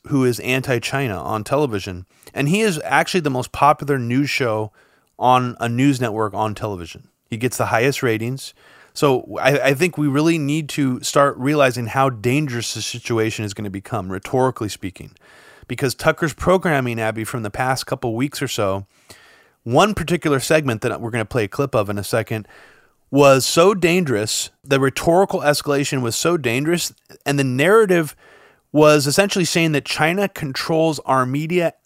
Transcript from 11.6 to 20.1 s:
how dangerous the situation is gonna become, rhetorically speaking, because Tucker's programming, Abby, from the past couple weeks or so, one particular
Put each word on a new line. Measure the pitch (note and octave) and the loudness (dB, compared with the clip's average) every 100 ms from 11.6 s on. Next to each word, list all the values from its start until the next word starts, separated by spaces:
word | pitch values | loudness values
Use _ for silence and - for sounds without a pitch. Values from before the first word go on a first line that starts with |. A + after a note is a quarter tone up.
| C3+ B2 A2+ | 2 0 -4
how | C3+ C3+ | 0 0
dangerous | A#2 A#2+ C#3 D3+ A#2+ A2 | 0 0 0 -2 -4 -6
the | A2+ | -8
situation | - A#2+ - A#2 A2 G#2+ | -8 -10 -4 0 0 -2
is | G#2 | -6
gonna | G2 G#2 | -6 -10
become, | G2 - A2+ F#2 | -10 -8 -8 -6
rhetorically | F#2+ - B2+ C3 - G#2+ | -10 -4 0 0 -2 -8
speaking, | - F#2+ - - - _ - - - - | -8 -12 -12 -20 -20 _ -20 -20 -20 -12
because | B2 C#3 - | -4 -4 0
Tucker's | D#3 D#3 D#3+ | -2 0 -4
programming, | - - F#3 F3+ C#3+ B2 A2+ | -2 0 2 2 0 -2 -2
Abby, | A2 A2 | -4 -4
from | G#2+ B2+ | -6 -6
the | A2 | -8
past | - C3 C3 - | -4 -2 -2 -4
couple | B2+ B2 A2 | -6 -4 -4
weeks | C#3 - | -4 -4
or | C3+ | -6
so, | - G2+ G2 G2 _ _ - - _ _ _ | -2 -2 -2 -8 _ _ -20 -20 _ _ _
one | A#2 C3+ G3+ | 0 2 2
particular | G3+ D#3+ | 0 -4